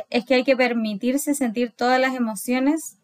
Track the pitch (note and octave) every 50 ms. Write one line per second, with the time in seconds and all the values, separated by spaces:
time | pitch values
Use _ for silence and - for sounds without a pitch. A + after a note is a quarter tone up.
0 | - - - B3+ - - C4 B3 B3 C#4+ C4 A#3+ B3+ A#3+ A#3+ A#3 A3 G#3+ G#3 F#3+
1 | A#3+ B3 B3+ C#4+ - D4+ C#4+ - C4 A#3 G#3 A#3+ B3 A#3 - - A#3+ B3 B3+ B3+
2 | B3+ C4 C4 B3+ A#3 A3 G#3+ F#3+ - B3 B3 B3+ C4 C#4+ D#4+ D#4+ - - - _